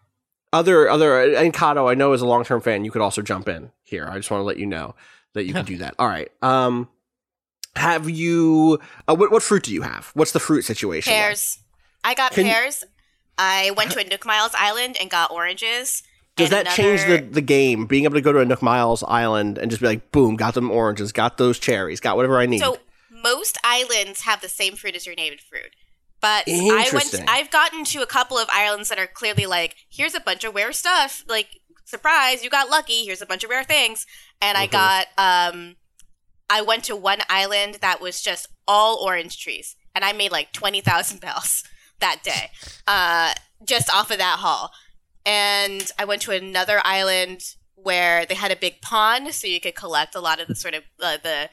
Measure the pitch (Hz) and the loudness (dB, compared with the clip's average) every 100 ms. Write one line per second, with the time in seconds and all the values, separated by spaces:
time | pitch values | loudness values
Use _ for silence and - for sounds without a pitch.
0 | _ _ _ _ _ 160 170 175 135 151 | _ _ _ _ _ 2 6 8 8 6
1 | 156 127 131 143 165 156 160 143 127 127 | 6 6 4 4 2 4 2 4 4 4
2 | 139 131 123 120 117 123 117 104 107 110 | 4 4 4 2 2 -2 0 -2 -2 -2
3 | 104 - 104 95 98 82 120 _ - 90 | -2 -2 -4 -4 -4 -8 -10 _ -12 -10
4 | 76 98 98 104 101 - 101 82 71 - | -8 -10 -6 -4 -2 -4 -6 -6 -8 -14
5 | - _ _ 104 92 175 101 90 80 - | -20 _ _ -8 -6 -6 -6 -8 -8 -2
6 | 120 87 - - 131 131 127 123 123 _ | -2 -2 -8 -4 0 2 2 0 -6 _
7 | _ _ _ _ _ _ - - 160 165 | _ _ _ _ _ _ -12 -2 0 0
8 | 156 160 170 170 165 160 160 151 - - | -2 -4 0 2 4 6 6 4 0 -8
9 | - 160 202 220 - 202 - 90 - 53 | 0 2 4 4 4 2 2 -6 -6 -10
10 | - - 151 165 - 147 - 110 104 80 | -6 0 2 2 2 0 0 -4 -4 -2
11 | - 214 208 208 - - _ _ _ _ | 0 2 0 -2 -6 -8 _ _ _ _
12 | 214 254 262 - 196 226 262 - - _ | -4 0 0 2 2 2 0 -6 -12 _
13 | _ _ _ - 190 190 190 202 220 262 | _ _ _ 0 2 2 0 0 0 -2
14 | 196 196 233 214 220 - 208 226 247 254 | -4 -4 -2 0 0 0 0 0 -4 -6
15 | 185 175 165 170 175 190 226 240 262 - | -4 -2 -2 -2 -4 -4 -4 -4 -4 -8
16 | - _ _ - 165 196 180 180 202 202 | -10 _ _ -2 2 2 0 2 2 2
17 | 196 170 127 151 139 139 135 113 110 139 | 4 2 0 -2 2 4 4 2 0 2
18 | 147 147 139 143 123 127 120 123 117 117 | 2 2 4 4 4 2 2 2 2 0
19 | - 120 117 107 104 101 113 110 123 117 | 0 0 2 0 0 -2 -4 0 0 0
20 | - 143 123 110 110 - 123 110 113 104 | 0 4 4 4 -2 -2 0 2 0 0
21 | 101 - 117 - 123 120 - 110 90 80 | -4 0 0 2 2 2 0 0 -2 -4
22 | 123 104 127 131 123 113 - - _ _ | -2 0 2 4 2 2 0 -4 _ _
23 | _ 226 233 262 440 - 233 247 247 226 | _ -6 -2 -2 -4 -2 0 0 0 -2
24 | 196 196 226 208 185 - 196 202 202 175 | -2 -6 -4 -4 -4 -4 -4 -4 -10 -10
25 | 180 170 160 147 _ - - _ _ _ | -10 -8 -8 -10 _ -16 -16 _ _ _
26 | _ _ 214 214 - 170 190 214 247 277 | _ _ 0 0 0 0 4 4 4 2
27 | 285 - - 247 294 311 320 320 294 294 | -2 -2 0 0 2 2 2 0 -8 -6
28 | 240 262 254 254 220 196 208 208 208 202 | -2 0 0 -2 0 0 0 -2 -4 -6
29 | 185 - 226 202 196 175 165 - _ - | -6 -6 -6 -4 -2 -2 -4 -6 _ -6
30 | 302 330 - 185 226 202 220 294 349 359 | -6 -4 -4 -4 -4 -4 -4 -4 0 0
31 | 269 - - 220 208 - _ _ - 233 | 0 -4 -6 -6 -6 -12 _ _ -16 -4
32 | 302 320 262 254 247 277 262 302 302 233 | 0 2 2 0 0 0 2 0 0 -4
33 | 214 185 202 185 226 247 262 302 240 220 | -4 -8 -8 -8 -4 -4 0 0 0 -4
34 | - - - - 202 196 196 202 190 190 | -14 -18 -18 -4 -2 0 0 2 4 2
35 | 190 - 190 180 175 175 175 175 _ _ | 0 0 4 4 2 -2 -12 -18 _ _
36 | - _ _ _ - 214 214 226 - 208 | -20 _ _ _ -2 0 0 -2 -2 -4
37 | 196 202 - 190 196 202 202 202 196 180 | 0 0 0 0 0 0 -2 -2 -2 -2
38 | 180 175 - 180 - - - 208 214 226 | -4 -8 -6 -6 -8 -8 2 4 4 2
39 | 196 175 170 - - - - - _ 190 | -2 -2 -4 -10 -12 -12 -14 -20 _ -4
40 | 196 208 202 165 151 - 202 196 196 175 | -2 -2 -2 -4 -6 -6 -4 -2 0 0
41 | 190 196 180 - - - - - _ - | -2 -8 -10 -8 -4 -6 -8 -18 _ -4
42 | 190 156 190 110 - - - - - 202 | -2 -2 -4 -6 -8 -14 -20 -10 -2 0
43 | 175 170 165 - - _ 208 240 - 190 | 2 2 0 -2 -10 _ -4 -2 0 0
44 | 208 208 185 165 190 135 110 - _ - | 0 -2 -2 -2 -2 -2 -4 -14 _ -20
45 | _ _ 208 208 202 202 202 196 196 - | _ _ -2 0 2 0 -2 -4 -8 -6
46 | 202 202 - 190 190 185 185 208 190 190 | -4 -4 -4 -6 -4 -4 0 0 0 0
47 | 190 185 180 185 - - _ _ 190 180 | 0 0 -2 -6 -16 -18 _ _ -4 0
48 | 175 170 170 190 202 185 180 - - 220 | 2 0 -2 -4 -4 -2 -4 -6 -6 0
49 | 214 240 285 302 208 175 180 170 180 151 | 2 0 -4 -8 -6 -6 -6 -10 -4 -2
50 | 156 190 170 160 165 170 180 156 - - | -2 -4 -4 -4 -4 -8 -8 -10 -10 -8
51 | 175 151 165 151 151 | -6 -4 -4 -6 -6